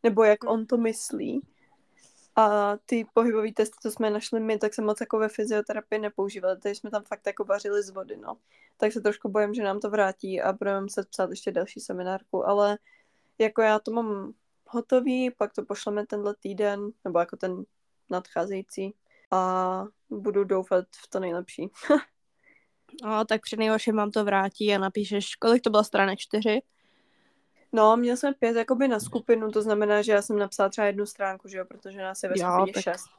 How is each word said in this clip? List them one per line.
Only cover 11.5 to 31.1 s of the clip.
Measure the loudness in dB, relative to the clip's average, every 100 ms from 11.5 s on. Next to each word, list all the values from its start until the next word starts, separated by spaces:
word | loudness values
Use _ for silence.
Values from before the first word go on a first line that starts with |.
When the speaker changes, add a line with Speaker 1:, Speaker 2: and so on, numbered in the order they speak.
Speaker 1:
další | -4 -4 -8
seminárku, | -10 -8 -6 -8 _ -4 0
ale | 2 2 0 _ _ _ _ _ _
jako | 0 4
já | 4 2
to | 0
mám | -4 -4 -6 -8 -16 _ _ _
hotový, | -8 2 2 2 0 -2
pak | -2 -4
to | -4
pošleme | -8 -8 -4 -4 -4
tenhle | -4 -6 -6
týden, | -10 -2 -2 -2 -8 -10
nebo | -2 0
jako | 0 -4
ten | -6 -6 -12 _ _ _ _
nadcházející | -8 -6 -6 -4 -6 -10 -10 -10 -10 _ _ _
a | 0 2 0 0 -2 -8 _ _
budu | -6 -2 0
doufat | 0 0 2 0 0 -18
v | -10
to | -6
nejlepší. | -4 -6 -8 -12 -12 -12 2
<laughs> | 2 2 _ _ _ _ _ _ _ _ -12
Speaker 2:
No, | -2 -2
tak | 0 -2
při | -4 -2
nejhorším | 0 2 0 0
vám | 0
to | 0
vrátí | 2 2 0 -2 0
a | 2
napíšeš, | 0 -2 -2 -4 -4
kolik | 0 4 4
to | 6
bylo | 4
stránek, | 6 2 2 0
čtyři? | -4 0 2 0 -2 _ _ _ _ _ _ _ _ _ _
Speaker 1:
No, | 6 6 6
měli | 2 2
jsme | -2
pět | 0 0 0
jakoby | 0 2 2
na | 0
skupinu, | -2 -6 2 2 2
to | -2
znamená, | 0 2 4 4
že | 4
já | 2
jsem | 2 -2
napsala | -2 0 0
třeba | 2 0
jednu | 0
stránku, | -6